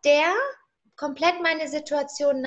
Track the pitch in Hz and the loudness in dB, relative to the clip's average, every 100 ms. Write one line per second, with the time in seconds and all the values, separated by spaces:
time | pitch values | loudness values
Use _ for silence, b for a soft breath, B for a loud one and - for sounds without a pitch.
0 | 285 294 330 403 554 - _ _ _ - | 4 4 4 0 -2 -6 _ _ _ -10
1 | 294 277 330 349 339 311 302 302 302 294 | -8 0 0 2 0 -2 -4 -6 -4 -4
2 | 285 - 285 269 | -4 -2 0 0